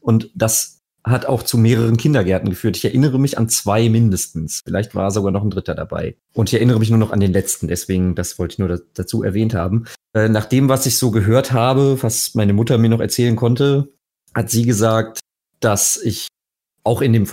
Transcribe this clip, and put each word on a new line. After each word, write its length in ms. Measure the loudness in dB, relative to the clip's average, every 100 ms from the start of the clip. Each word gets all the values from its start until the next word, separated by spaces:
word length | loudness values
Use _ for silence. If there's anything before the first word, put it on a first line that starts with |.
und 300 | 0 0 0
das 380 | -2 -2 -2 -6 -12 _ _
hat 220 | -2 -2 0
auch 180 | -4
zu 120 | -2 2
mehreren 400 | 4 4 2 2
Kindergärten 540 | 2 2 2 0 -2
geführt. 260 | -4 -4 -2
Ich 80 |
erinnere 360 | -2 2 2 2
mich 180 | 0 0
an 100 | -2
zwei 400 | -2 0 2 2
mindestens. 720 | 4 2 0 -4 -8 -8 -10
Vielleicht 320 | -6 -4 -4 -4
war 160 | -2
sogar 180 | -2 -2
noch 140 | -2
ein 60 | -2
dritter 260 | -4 -6 -8
dabei. 400 | -8 -8 -8 -10 _
Und 160 | -2 0
ich 60 |
erinnere 260 | 2 2 2
mich 100 | 2
nur 80 | 2
noch 140 | 2
an 80 | 2
den 120 | 2
letzten. 360 | 0 -2 -4 -4
Deswegen, 480 | -6 -2 -2 0 -2
das 240 | -6 -6
wollte 140 | -6
ich 40 | -4
nur 80 | -4
da-, 140 | -4 -8
dazu 280 | -12 -6 -4
erwähnt 320 | -2 -2 -2
haben. 300 | -2 -2 -2 -4 -12 _
Äh, 140 | 0 2
nach 180 | 0 0
dem, 220 | 2 2
was 160 | 2
ich 140 | 0 0
so 140 | 0
gehört 400 | 2 2 2 2
habe, 500 | 0 2 2 2 2
was 320 | -2 -4 -4
meine 200 | 0 2
Mutter 220 | 2 2 2
mir 120 | 4
noch 100 | 2
erzählen 380 | 0 0 0 0
konnte, 560 | 0 2 2 0 -2 _ _ _ _
hat 160 | -6 -2
sie 140 | 0
gesagt, 560 | 0 2 2 2 0 -8 -18 _ _ _
dass 360 | 0 0 0 -2
ich 300 | -4 -6 -10 -18 _ _ _ _
auch 180 | -2 0
in 120 | 2
dem, 160 | 2 0